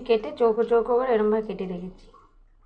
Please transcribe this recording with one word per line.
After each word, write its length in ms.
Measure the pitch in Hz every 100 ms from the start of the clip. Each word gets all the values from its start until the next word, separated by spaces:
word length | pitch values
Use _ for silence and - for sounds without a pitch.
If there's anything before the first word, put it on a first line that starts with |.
| 247
কেটে 220 | 226 285 294
চৌকো 240 | 233 220
চৌকো 300 | 220 233 226 240
করে 120 | 262
এরমভাবে 300 | 220 214 220 214
কেটে 180 | 202 190
রেখেছি। 420 | 175 185 - - - _ _ _ _